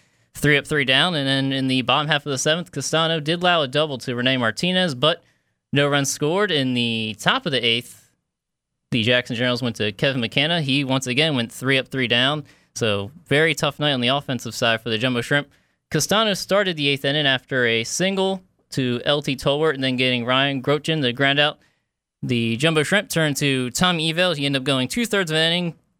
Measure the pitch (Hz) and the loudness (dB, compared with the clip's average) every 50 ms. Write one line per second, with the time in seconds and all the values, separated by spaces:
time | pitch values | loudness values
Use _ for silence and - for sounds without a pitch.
0 | _ _ _ _ _ _ - - - 147 147 139 - - 156 143 135 127 131 139 | _ _ _ _ _ _ -8 -2 2 2 2 2 2 0 -2 0 2 2 4 4
1 | 160 185 170 143 135 135 135 135 135 135 135 135 131 131 131 131 120 127 127 151 | 4 2 0 0 0 0 0 0 0 0 0 0 0 0 0 0 2 2 0 2
2 | 147 156 156 143 - 147 135 127 - 156 160 180 165 - - 147 127 - 156 160 | 2 0 0 0 -2 -4 -4 0 2 0 0 0 -2 -8 -8 -8 -4 -2 0 0
3 | 165 160 165 160 143 156 170 175 180 180 175 165 143 127 131 147 156 156 135 117 | 0 0 -2 -2 -2 -2 -2 0 2 2 2 2 2 0 0 0 0 0 -2 -6
4 | - 135 120 120 123 131 131 127 120 110 107 - 175 180 185 185 185 175 131 123 | -6 -6 -4 0 0 2 2 2 2 0 0 0 -2 0 0 0 0 0 0 2
5 | 147 156 170 - _ _ _ _ _ _ _ _ _ - - 139 143 143 143 143 | 2 2 2 0 _ _ _ _ _ _ _ _ _ -2 0 2 2 4 2 0
6 | 139 - - - 151 147 175 196 208 190 160 143 131 131 123 123 120 117 113 113 | 0 -2 -2 -2 -2 0 0 2 0 0 0 0 0 0 0 0 0 0 -2 -2
7 | 110 110 104 - - 170 233 262 - 170 135 117 120 117 113 120 120 - - - | -4 -6 -6 -2 -2 -2 0 -2 -2 -2 -2 0 0 0 0 0 -4 -8 -18 -20
8 | _ _ _ _ _ _ _ _ _ _ _ _ _ _ _ _ _ - - 117 | _ _ _ _ _ _ _ _ _ _ _ _ _ _ _ _ _ -4 -2 0
9 | 104 123 123 123 - - 123 110 127 123 123 120 131 120 110 - 107 107 101 - | 2 2 2 2 2 -2 -4 -2 -2 -2 -2 -2 -2 -4 -4 -2 -4 -4 -2 0
10 | 147 139 131 131 113 107 - 139 143 160 175 170 147 139 131 143 139 131 131 131 | 0 0 0 0 -2 -2 0 0 0 0 0 -2 0 0 0 0 0 0 -2 -2
11 | - 127 123 135 156 165 143 123 113 110 - - 123 135 135 131 120 - - 131 | -2 -2 0 2 2 2 2 0 -2 -4 -6 -6 -2 0 0 0 0 -2 -4 -2
12 | 127 107 120 120 127 139 151 151 143 - - _ _ _ - - 120 107 101 101 | 0 2 2 2 2 2 0 -4 -8 -12 -20 _ _ _ -6 -2 0 0 0 0
13 | 98 107 - - - - 139 147 160 165 143 - 160 143 - - 147 147 143 123 | -4 -6 -12 -10 -4 0 2 2 4 2 0 0 -2 -4 -2 -2 -2 -2 0 0
14 | 120 123 135 143 - - 131 113 - 117 - - 123 117 113 110 - 120 110 107 | 0 0 0 0 -2 -4 -6 -6 -6 -8 -4 0 0 0 0 0 -2 -2 -2 0
15 | 127 127 123 120 117 - 147 143 143 - _ _ _ _ _ _ _ - - 156 | 0 0 -2 -2 -2 0 0 -2 -2 -4 _ _ _ _ _ _ _ -4 -2 -2
16 | - - 190 214 226 214 190 - - - 190 202 202 185 170 151 143 139 139 135 | 0 2 2 2 2 0 -2 -2 -2 0 2 2 2 0 -2 0 0 0 0 0
17 | - 139 143 156 147 135 131 123 - - 135 127 123 117 113 113 113 - - - | 0 -2 0 0 2 2 0 0 -2 -2 0 0 2 2 2 0 -2 -2 -2 -2
18 | 185 190 196 190 190 190 190 185 - _ _ _ _ - - 139 131 123 120 120 | -2 0 0 0 0 0 -2 -4 -8 _ _ _ _ -8 -4 -2 0 0 -2 -2
19 | - - 147 151 - 151 135 - - 147 139 151 160 160 135 135 131 131 127 123 | 0 0 -2 0 0 -4 -4 -2 0 0 0 2 2 0 0 0 -2 -2 0 2
20 | 131 127 123 120 117 123 127 131 139 139 139 131 120 143 143 151 - 165 160 160 | 2 2 2 0 0 0 2 2 2 0 -2 -2 0 0 0 0 0 -2 -2 0
21 | 135 120 120 - 139 139 139 143 147 151 - _ _ _ _ _ _ _ _ _ | 0 0 0 2 2 2 4 2 2 2 0 _ _ _ _ _ _ _ _ _
22 | _ _ _ - 143 131 123 117 117 113 113 113 147 165 160 156 143 - 185 208 | _ _ _ -8 -4 -2 0 0 0 0 0 2 2 2 2 2 2 2 0 0
23 | 196 - - 165 156 147 139 - 147 139 135 131 127 123 - - 180 180 175 160 | 0 0 -2 0 0 0 0 0 0 0 0 0 -2 -2 -2 0 0 2 0 0
24 | 156 160 156 170 185 180 160 147 139 143 139 135 131 147 135 131 127 123 - 240 | -2 -2 0 0 0 0 0 -2 -2 -2 -2 -2 0 0 0 0 -2 -2 -2 -4
25 | 233 - 208 196 185 156 156 160 160 165 170 180 175 165 - _ _ _ _ | -2 0 0 -2 0 0 0 0 0 0 0 0 -2 -4 -6 _ _ _ _